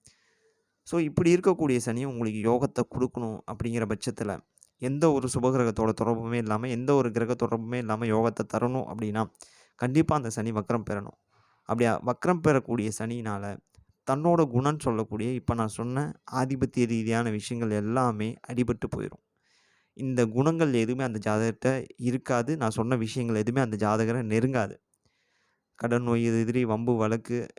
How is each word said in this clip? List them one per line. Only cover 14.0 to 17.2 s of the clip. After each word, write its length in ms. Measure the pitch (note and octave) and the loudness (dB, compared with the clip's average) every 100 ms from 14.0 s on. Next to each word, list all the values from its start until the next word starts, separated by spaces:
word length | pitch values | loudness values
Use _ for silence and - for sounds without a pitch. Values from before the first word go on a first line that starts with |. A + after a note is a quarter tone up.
| - | -4
தன்னோட 300 | C3+ E3+ E3+ D3 | 0 4 4 4
குணம்னு 340 | A#2+ C#3 D3+ | 2 0 0
சொல்லக்கூடிய, 520 | C3 A2 A2 G#2+ A#2 | -2 -2 -2 -4 -4
இப்ப 220 | B2+ - | -2 -2
நான் 140 | A#2 A2 | -2 -2
சொன்ன 520 | - A#2+ C3 D3+ - - | -4 -4 -4 -4 -8 -6
ஆதிபத்திய 540 | B2+ C3 C3+ B2+ B2 A#2 | -4 -2 -2 -2 0 0
ரீதியான 440 | A#2 A2 A2+ | 0 0 0